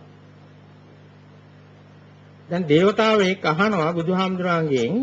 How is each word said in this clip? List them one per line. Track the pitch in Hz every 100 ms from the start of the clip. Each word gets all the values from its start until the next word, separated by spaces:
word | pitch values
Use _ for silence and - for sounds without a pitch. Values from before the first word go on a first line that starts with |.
| - - - - - - - - - - - - - - - - - - - - - - - - -
දැන් | 170
දේවතාවෙක් | 170 151 196 202 220 214 190 190
අහනවා | 165 156 208 202 156
බුදුහාමුදුරන්ගෙන් | 170 165 185 185 185 180 170 160 135 120 208